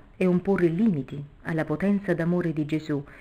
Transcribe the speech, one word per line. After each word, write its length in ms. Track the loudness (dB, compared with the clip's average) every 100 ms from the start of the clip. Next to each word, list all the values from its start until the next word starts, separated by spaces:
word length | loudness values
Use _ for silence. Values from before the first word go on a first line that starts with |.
| -14 -2
è 100 | 2
un 160 | 2
porre 260 | 2 2 2
limiti 540 | 4 2 2 -4 -10 -12 -12
alla 240 | -6 -4 -2
potenza 480 | 0 0 0 0
d'amore 400 | 0 0 0 0
di 120 | -2 -2
Gesù, 380 | -4 -2 -4 -6 -14